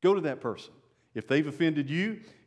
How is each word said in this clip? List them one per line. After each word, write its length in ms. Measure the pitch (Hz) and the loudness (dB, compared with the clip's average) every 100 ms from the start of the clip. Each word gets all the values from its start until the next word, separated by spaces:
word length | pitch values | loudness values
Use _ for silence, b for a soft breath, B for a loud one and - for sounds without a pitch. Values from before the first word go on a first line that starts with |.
Go 120 | 180 | 2
to 60 | 202 | 2
that 200 | 160 127 | 0 -4
person. 320 | 123 98 - - _ _ _ | -6 -8 -12 -20 _ _ _
If 120 | 113 - | -10 0
they've 200 | 139 151 | 0 0
offended 440 | 135 165 151 135 | 0 0 0 -2
you, 300 | 160 202 220 B B | -2 -2 -4 B B